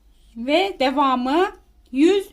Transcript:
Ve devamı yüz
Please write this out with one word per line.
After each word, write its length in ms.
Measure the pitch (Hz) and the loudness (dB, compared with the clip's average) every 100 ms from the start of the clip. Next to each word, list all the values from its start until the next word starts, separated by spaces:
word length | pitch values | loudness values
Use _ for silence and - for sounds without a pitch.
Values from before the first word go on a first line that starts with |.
| _ _ _ 226 | _ _ _ -10
Ve 400 | 254 320 392 - | -2 0 0 -2
devamı 680 | 262 269 269 254 254 320 403 - _ _ - | -2 0 0 0 0 0 -2 -4 _ _ -8
yüz 360 | 262 330 403 381 | 2 2 2 -2